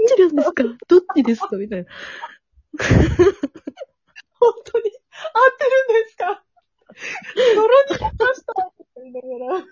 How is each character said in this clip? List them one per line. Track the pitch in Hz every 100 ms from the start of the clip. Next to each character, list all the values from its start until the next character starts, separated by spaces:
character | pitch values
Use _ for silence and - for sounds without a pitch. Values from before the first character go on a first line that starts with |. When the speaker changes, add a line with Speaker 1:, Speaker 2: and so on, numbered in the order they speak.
| 453
Speaker 1:
ち | 494
な | 359
ん | 294
で |
す | -
か？ | - 233 240 -
ど | 359
っ | - 349
ち |
で | 240
す | 226
か？ | - 196
み | 214
た | 190
い |
な。 | 180 - - - - - _ _ _ - - - - - 349 - 277 - - - - _ _ - - -
Speaker 2:
本 | 466 466
当 | - 453
に |
合 | 453
っ | 466 _ - 640 453 523 494
て |
る | 539 523 523 453
ん |
で | 440
す | -
か？ | 359 - _ _ _ _ _ - - - - - 508 427
泥 | 440
に | 523 554 - 880
落 | -
と | 480
し | 523 -
た | 381
っ | 370 -
て | _ -
言 | 254
い |
な | 247
が | 254 247 254 370
ら | -